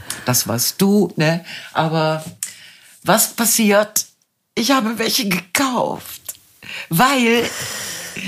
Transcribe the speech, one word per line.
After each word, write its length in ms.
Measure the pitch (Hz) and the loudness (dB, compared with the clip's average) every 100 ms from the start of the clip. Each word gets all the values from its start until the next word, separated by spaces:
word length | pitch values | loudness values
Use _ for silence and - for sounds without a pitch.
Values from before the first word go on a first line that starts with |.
| - - - | -14 -8 -2
das 220 | 123 113 | -2 0
warst 340 | 113 - - | -2 -2 0
du“, 300 | 196 208 190 - | 4 4 2 2
ne? 260 | 156 170 - - - | 0 0 -4 -16 -8
Aber 500 | - 160 160 156 156 160 - - - - - - - | -2 0 2 0 -2 -6 -12 -14 -14 -20 -20 -20 -6
was 300 | - 214 - | 2 2 2
passiert? 720 | - 226 - 208 202 208 - - _ _ _ _ - | -2 0 2 4 4 2 -2 -6 _ _ _ _ -4
Ich 140 | 233 | 0
habe 260 | 269 214 220 | 2 0 -2
welche 280 | 220 - 202 | -2 -2 0
gekauft, 960 | 180 - - 269 247 - - - - - - _ _ - - - | -2 -2 -2 0 0 -2 -4 -12 -16 -16 -18 _ _ -16 -14 -2
weil 600 | 165 254 269 233 233 - - - - - - - - | 4 4 4 4 4 0 -4 -10 -10 -10 -10 -12 -8